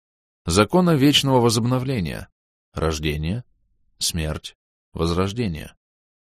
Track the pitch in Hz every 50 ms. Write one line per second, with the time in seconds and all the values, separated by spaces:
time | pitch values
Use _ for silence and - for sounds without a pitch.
0 | _ _ _ _ _ _ _ _ _ 82 85 101 107 - - 185 180 175 160 131
1 | 139 147 143 - - 135 131 123 117 120 107 117 110 123 127 127 120 139 135 107
2 | 85 69 58 50 - - _ _ _ _ _ _ _ _ _ - 80 80 78 76
3 | 76 76 73 76 78 82 104 123 - _ _ _ _ _ _ _ _ _ _ _
4 | - - - 82 78 78 76 - - - - _ _ _ _ _ _ _ - -
5 | 82 85 85 90 95 98 104 123 117 92 78 73 - - - _ _ _ _ _
6 | _ _ _ _ _ _ _